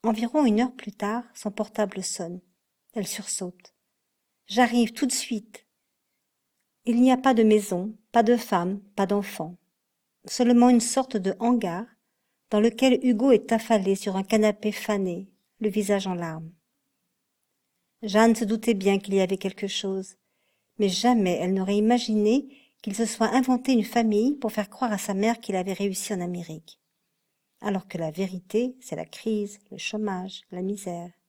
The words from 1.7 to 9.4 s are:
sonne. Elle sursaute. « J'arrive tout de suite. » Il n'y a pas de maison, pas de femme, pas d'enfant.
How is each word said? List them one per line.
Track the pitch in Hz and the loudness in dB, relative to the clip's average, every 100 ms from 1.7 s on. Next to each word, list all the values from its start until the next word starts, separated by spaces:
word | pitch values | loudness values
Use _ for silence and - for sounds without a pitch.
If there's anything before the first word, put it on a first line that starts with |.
| - 202 190 | -2 -4 -4
sonne. | 185 - 170 180 _ _ _ _ _ | -10 -8 -10 -12 _ _ _ _ _
Elle | 226 190 | -8 -8
sursaute. « | - - - 180 - - _ _ _ _ _ _ _ _ | -8 -8 -8 -8 -12 -20 _ _ _ _ _ _ _ _
J'arrive | 202 240 240 226 | 2 4 4 0
tout | - 254 | 0 -2
de | |
suite. » | - - 214 - - _ _ _ _ _ _ _ _ _ _ _ _ - | -2 -4 -8 -8 -20 _ _ _ _ _ _ _ _ _ _ _ _ -2
Il | 233 | 4
n'y | 254 | 4
a | 254 | 6
pas | 269 | 4
de | 233 | 4
maison, | 220 214 202 180 202 214 _ | 6 4 2 -4 -4 -10 _
pas | 233 | 2
de | 220 240 | 4 2
femme, | - 190 175 202 - - | 0 -2 -2 -6 -10 -4
pas | 196 | 0
d'enfant. | 202 196 - | 0 -4 -10